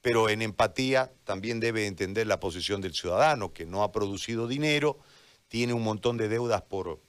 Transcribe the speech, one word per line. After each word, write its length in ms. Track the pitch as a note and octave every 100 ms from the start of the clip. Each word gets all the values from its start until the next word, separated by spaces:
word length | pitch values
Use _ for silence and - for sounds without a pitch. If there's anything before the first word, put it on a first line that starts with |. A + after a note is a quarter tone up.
pero 300 | B2+ A#2 A2
en 100 | G#2+
empatía 720 | A2 G2 A2+ - C3 C3 C3 -
también 360 | - F#2+ A2 A#2
debe 260 | A#2 A2 G#2
entender 400 | F2 F#2+ G2+ A2
la 140 | F#2+
posición 400 | G2 F2 E2+ G2+
del 140 | F#2+
ciudadano, 580 | D#2+ F2+ F#2 D3+ C#3 F#2+
que 140 | - E2
no 160 | F#2
ha 100 | G#2
producido 560 | A2 G2+ G2 - A2+ A#2
dinero, 500 | C3+ D3+ D3 D3 C#3 - - - _ _
tiene 260 | A#2 A#2+
un 80 | A#2+
montón 340 | A2 G#2 A#2+ A#2
de 120 | A2
deudas 340 | A2+ A#2+ G#2
por 400 | - G2 F2 D2+